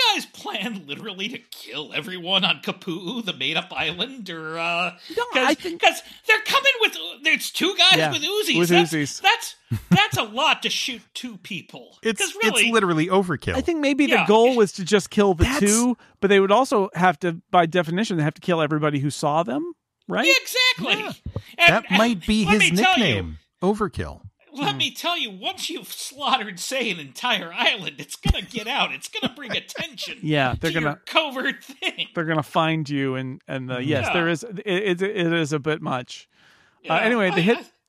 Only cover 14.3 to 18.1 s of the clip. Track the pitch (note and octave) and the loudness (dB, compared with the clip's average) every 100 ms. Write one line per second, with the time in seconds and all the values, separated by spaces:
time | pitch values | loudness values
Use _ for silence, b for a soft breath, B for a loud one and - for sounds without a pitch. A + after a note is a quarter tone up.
14.3 | A3 A#3 B3 G3+ - F3 G3+ - - G3+ | 6 6 6 4 2 2 2 2 2 4
15.3 | E3 G#3 C#4+ G3+ A3 A#3+ A#3 b _ G3 | 4 2 4 4 4 2 0 b _ 4
16.3 | G3+ F#3+ G#3 C4+ A#3 G3 E3 F#3 D#3 F3+ | 6 6 4 4 2 0 2 2 2 -2
17.3 | E3 - F3+ E3+ F3+ D#3+ F3+ A3+ | -4 2 4 4 2 0 -2 0